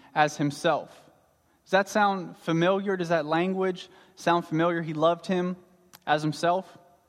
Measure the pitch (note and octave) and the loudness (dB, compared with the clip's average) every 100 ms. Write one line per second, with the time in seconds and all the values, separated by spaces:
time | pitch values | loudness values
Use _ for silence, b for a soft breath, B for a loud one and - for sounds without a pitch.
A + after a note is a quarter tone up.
0 | B - D3+ - D3 C#3+ E3+ C#3+ E2 - | B 0 0 0 -4 -2 0 0 -4 -16
1 | - _ _ _ _ _ _ F#3+ G3 G#3+ | -20 _ _ _ _ _ _ 0 2 2
2 | G3+ F#3+ E3 E3+ - E3 F3 G3 G3+ F#3+ | 2 0 -6 -10 -2 2 2 2 0 -4
3 | E3 E3+ D3+ D#3+ F#3 F#3+ F#3+ F3+ - b | 0 -2 0 0 0 0 -2 -4 -10 b
4 | b - - E3+ E3+ D#3 E3+ E3+ D#3+ D3+ | b -6 0 0 0 0 0 0 -4 0
5 | D#3+ E3+ - F#3 F3+ F3+ - _ _ - | 0 0 -2 -2 -2 -6 -12 _ _ -12
6 | - D3+ D#3 D3 E3+ F3+ F#3+ - _ _ | -2 0 0 -2 0 0 -4 -16 _ _